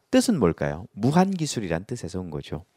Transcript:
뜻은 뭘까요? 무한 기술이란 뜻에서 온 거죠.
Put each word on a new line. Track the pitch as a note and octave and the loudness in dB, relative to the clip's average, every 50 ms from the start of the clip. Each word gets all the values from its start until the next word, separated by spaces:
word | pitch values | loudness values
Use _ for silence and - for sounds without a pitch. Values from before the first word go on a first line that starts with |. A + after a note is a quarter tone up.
| _ - | _ 2
뜻은 | - C4 B3 B3+ G3+ C3+ | 2 4 4 4 2 4
뭘까요? | F#2+ E2 D#2 - D2 C#2+ C#2+ D#2+ A2 - | 4 4 4 2 -2 -4 -4 -6 -10 -14
무한 | _ G2 A2 C3+ D3+ F3+ F#3+ G3 | _ 0 0 4 4 4 4 2
기술이란 | F#3+ D#3+ D3+ - - B2 G2+ D#2+ E2 E2 G2 | 0 -4 -4 -4 -4 -6 -2 -2 -4 -4 -4
뜻에서 | - B2 - F#2 E2 - F#2 | -8 -10 -10 -10 -8 -8 -8
온 | F2+ E2+ | -8 -6
거죠. | D2+ C#2+ - - D2+ D2 - _ _ | -8 -10 -8 -8 -10 -12 -12 _ _